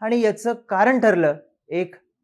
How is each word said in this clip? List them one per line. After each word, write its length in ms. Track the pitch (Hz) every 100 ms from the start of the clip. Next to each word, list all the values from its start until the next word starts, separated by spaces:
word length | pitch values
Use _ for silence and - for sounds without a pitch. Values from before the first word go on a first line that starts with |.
आणि 180 | 220 240
याचं 320 | 220 208 233 233 -
कारण 300 | 190 214 262
ठरलं 360 | 226 180 156 151 - _ -
एक 260 | 170 180 - _ _